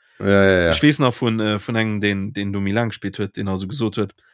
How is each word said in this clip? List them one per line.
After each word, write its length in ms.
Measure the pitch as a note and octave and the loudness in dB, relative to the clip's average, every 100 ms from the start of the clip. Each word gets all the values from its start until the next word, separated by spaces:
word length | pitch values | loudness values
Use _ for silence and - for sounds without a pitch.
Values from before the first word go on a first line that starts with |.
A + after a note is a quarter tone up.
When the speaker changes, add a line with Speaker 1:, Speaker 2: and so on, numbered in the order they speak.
| _ _ | _ _
Speaker 1:
Ja, 60 | G2+ | 2
ja, 320 | G2 G2 F#2 | 6 6 6
ja. 80 | E2+ | 4
Speaker 2:
Ich 120 | D#2+ | 4
weiß 160 | D3+ D3 | 2 4
noch 140 | C3 | 0
von, 260 | - A#2+ A2+ | 0 -2 0
äh, 200 | G#2+ G#2 | -2 -2
von 160 | - A2+ | -2 -2
einem, 240 | A2 G#2 | -2 0
den, 320 | G#2 G2 G2 | -2 -2 -6
den 180 | G2+ G2+ | -6 -6
du 80 | G2 | -4
mir 140 | G2 | -2
lang 160 | G#2 A#2 | -2 -4
gespielt 300 | - G2 - | -6 -10 -6
hast, 180 | G2 - | -8 -6
den 100 | G2+ | -6
er 80 | F#2+ | -4
so 120 | F#2+ | -6
gesagt 300 | C#3+ A2 A2 | -4 -4 -4
hat, 160 | F#2+ - _ | -6 -8 _